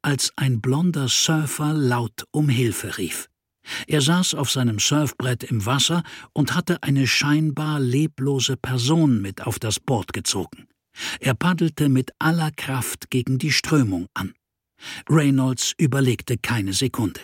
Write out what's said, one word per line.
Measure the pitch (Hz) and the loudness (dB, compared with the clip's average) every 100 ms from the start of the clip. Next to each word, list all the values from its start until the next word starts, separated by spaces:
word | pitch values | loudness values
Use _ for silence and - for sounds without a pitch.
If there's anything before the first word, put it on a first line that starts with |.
als | - 139 - - | 0 0 -2 -2
ein | 135 120 | 0 0
blonder | 127 139 180 147 127 | 0 2 2 0 0
Surfer | - - 156 143 - 151 | 0 2 0 0 -2 -2
laut | 156 131 123 117 - - | 2 2 0 -2 -8 -4
um | 147 151 | 0 2
Hilfe | 123 120 95 98 - | 4 2 -2 -8 -6
rief. | 87 - - _ _ _ - - - | -6 -6 -12 _ _ _ -12 -12 -2
Er | 151 | 2
saß | 135 175 185 151 | 4 2 2 0
auf | 131 | -2
seinem | 135 120 107 | 0 0 2
Surfbrett | - 147 139 - 123 123 | 2 2 0 -2 -4 -4
im | - 117 101 | -2 -2 0
Wasser | 139 - 170 - - - | 0 2 0 -2 -14 -8
und | - 139 180 | -2 0 0
hatte | 175 170 | 0 -2
eine | - 139 127 | 2 2 2
scheinbar | - 143 151 156 139 151 151 | 2 2 2 2 -2 -2 0
leblose | 127 131 156 - 135 135 117 127 | 0 2 0 -2 -2 0 0 -2
Person | 123 127 120 165 151 113 | -2 -2 2 4 4 2
mit | 98 95 | 0 -6
auf | - 107 | -8 -4
das | 110 - | -4 -4
Board | - 123 - | -2 -4 -2
gezogen. | 104 - 101 85 - - _ _ - - - | -6 -4 -4 -6 -12 -20 _ _ -12 -10 -4
Er | 135 | -2
paddelte | 120 170 170 165 - 147 | 0 0 2 0 2 2
mit | 131 131 _ | 2 0 _
aller | 160 170 156 | 0 0 -2
Kraft | - - 135 - - - | -4 -6 -4 -4 -10 -4
gegen | 131 123 131 | -2 0 -2
die | 156 | 0
Strömung | 135 - 151 113 90 92 | 0 2 2 2 0 -4
an. | - 98 _ _ _ _ _ - - - | -8 -8 _ _ _ _ _ -16 -14 2
Reynolds | 156 143 135 131 127 - - | 4 4 4 2 0 -4 0
überlegte | 147 139 131 113 - 117 | 0 4 2 0 -2 -4
keine | - 120 98 | -2 -2 -2
Sekunde. | 95 131 - 104 - | -2 -2 -2 -4 -4